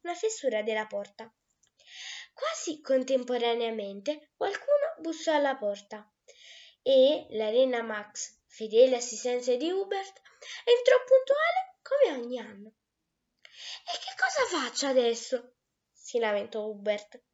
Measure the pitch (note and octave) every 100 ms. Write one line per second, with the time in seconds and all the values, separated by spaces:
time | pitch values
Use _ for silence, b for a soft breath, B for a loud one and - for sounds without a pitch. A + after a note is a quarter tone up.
0 | F4 E4+ A4 G#4+ C4+ G#3+ G#3+ G#3+ G#3+ G3+
1 | G3+ - A3+ _ _ _ _ _ B B
2 | B B B - D5+ D#5+ - D4+ - C4
3 | B3+ C4+ B3 B3 A#3 A#3 A#3 A3+ G3+ G3+
4 | A#3 D4+ D4+ _ G4+ G4+ - C#5+ D#5 D#5+
5 | D#4+ D#4+ - D4+ C#4+ C4 G#3 G3+ - G#3+
6 | - _ _ B B B B B - C4
7 | C4 D4+ - G#3+ G#3+ A#3 C4 A#3+ A3+ G#3+
8 | G#3 - - _ _ - A3 A3 C4 B3
9 | - A3 B3 B3 B3 B3 D#4 F#4+ G4 G4+
10 | G4 - B B B B - A#4+ B4 B4+
11 | B4+ C5 C5 C#5+ E5 F5+ F#5+ _ - C#5+
12 | A4+ C4+ A#3+ B3 G#3+ G3+ G#3+ _ _ _
13 | _ _ _ _ - - - - - -
14 | - F#5+ F#5+ E5 B4 F4 B3 - C#4 B3+
15 | A#3 A3+ - B3 - _ _ _ _ _
16 | - A#3+ A3 G#3 A3+ A3+ G#3+ G#3 G3+ G#3
17 | - - _